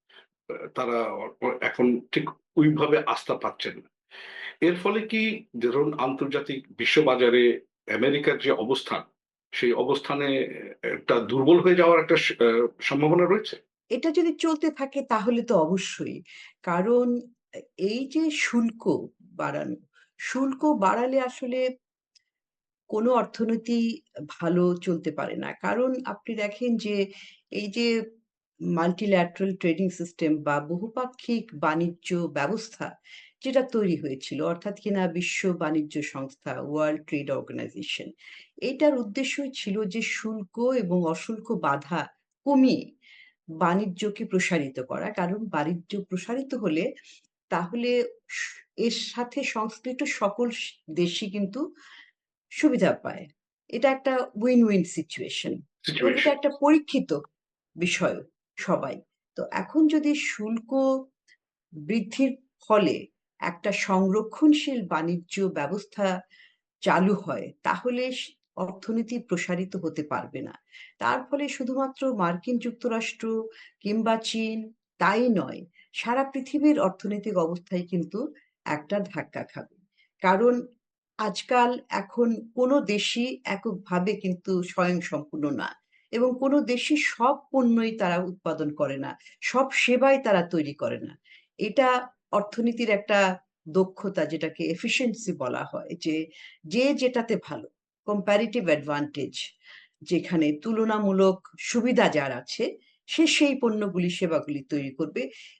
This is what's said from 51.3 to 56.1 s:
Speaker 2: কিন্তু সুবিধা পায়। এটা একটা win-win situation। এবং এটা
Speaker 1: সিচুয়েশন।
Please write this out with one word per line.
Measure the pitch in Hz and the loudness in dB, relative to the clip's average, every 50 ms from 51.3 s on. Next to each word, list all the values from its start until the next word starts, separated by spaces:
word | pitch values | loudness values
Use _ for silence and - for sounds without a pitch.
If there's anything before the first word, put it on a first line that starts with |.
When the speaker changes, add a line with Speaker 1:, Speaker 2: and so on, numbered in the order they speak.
Speaker 2:
কিন্তু | 185 208 202 185 - 254 311 381 - _ - - - - - _ _ _ _ _ _ _ _ - | -4 -2 -4 -2 -2 -4 -6 -8 -8 _ -20 -20 -20 -20 -20 _ _ _ _ _ _ _ _ -16
সুবিধা | - - - 302 247 - 190 156 120 | -6 2 2 4 4 4 4 4 2
পায়। | - - 135 - - - - _ _ _ _ _ _ _ - | 2 -4 -10 -10 -10 -14 -18 _ _ _ _ _ _ _ -10
এটা | - 233 226 269 | -6 0 2 2
একটা | 262 262 - 277 262 | 2 2 0 0 0
win-win | 254 247 - - 208 214 254 254 240 233 214 208 190 170 | 0 -2 -4 -4 -2 2 4 6 6 6 6 6 4 2
situation। | - - - 156 - - - - - - - - 139 | 0 -2 -8 -8 -8 -8 -10 -8 -8 -8 -8 -6 -6
এবং | - | -6
এটা | - - _ _ _ - - 151 | -8 -10 _ _ _ -8 -6 -2
Speaker 1:
সিচুয়েশন। | - 254 262 | 2 2 2